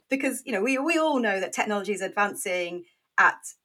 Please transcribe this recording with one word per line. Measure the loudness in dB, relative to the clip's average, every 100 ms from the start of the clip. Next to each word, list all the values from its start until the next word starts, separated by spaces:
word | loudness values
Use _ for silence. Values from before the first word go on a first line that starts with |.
| -4
because, | -2 -2 -4
you | -4
know, | 0
we, | 2 2
we | 2 2
all | 2 2
know | 2 0
that | -2
technology | -2 -2 -2 -2
is | -4
advancing | -2 0 0 -2 -4 -2 -4 -8 -12 _ _ 2
at | 2 2 -10 -20